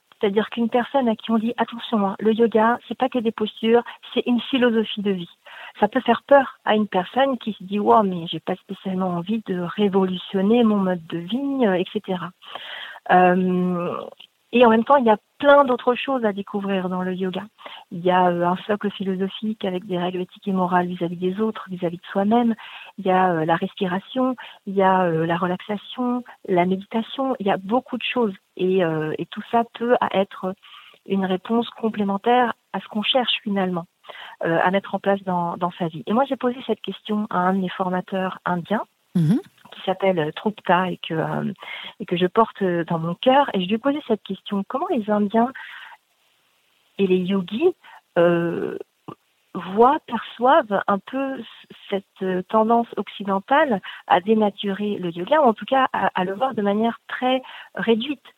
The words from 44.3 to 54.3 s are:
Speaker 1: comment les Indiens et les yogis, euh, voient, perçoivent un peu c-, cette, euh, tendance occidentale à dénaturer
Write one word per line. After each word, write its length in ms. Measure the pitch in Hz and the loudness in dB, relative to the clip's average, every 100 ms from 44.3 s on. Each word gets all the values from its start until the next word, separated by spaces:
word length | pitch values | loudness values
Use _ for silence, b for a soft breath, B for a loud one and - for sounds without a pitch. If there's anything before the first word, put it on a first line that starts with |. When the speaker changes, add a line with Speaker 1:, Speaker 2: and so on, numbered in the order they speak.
| 190 - 202 196 | -12 -6 -6 -4
Speaker 1:
comment 180 | 262 359 | -4 -2
les 200 | 285 208 | -2 0
Indiens 420 | 208 202 226 247 - B B B B _ _ _ _ _ _ _ _ _ - | 0 2 2 0 -2 B B B B _ _ _ _ _ _ _ _ _ -2
et 100 | 190 | 2
les 100 | 185 | 2
yogis, 560 | 180 196 175 214 359 - B B _ 175 | 2 -2 -2 0 0 0 B B _ 2
euh, 600 | 175 170 170 - 67 - - _ - - _ _ _ | 4 4 0 -2 -4 -6 -12 _ -20 -20 _ _ _
voient, 460 | 190 175 196 247 311 - | -12 -4 4 6 4 -2
perçoivent 720 | 226 - - 247 320 214 196 - | -8 -8 0 4 4 4 -2 0
un 100 | 196 | -2
peu 400 | - 262 269 269 | -2 -6 -4 -6
c-, 40 | 226 - - - - | -12 -20 -20 -20 -6
cette, 320 | 196 - _ | -6 -6 _
euh, 200 | 190 185 | -2 -2
tendance 440 | - 220 220 233 233 - | 0 2 4 2 2 -4
occidentale 840 | - - 202 190 - 277 302 190 B B - | -8 -8 -2 -2 2 2 4 0 B B 2
à 140 | 180 | 2
dénaturer 760 | 190 | 4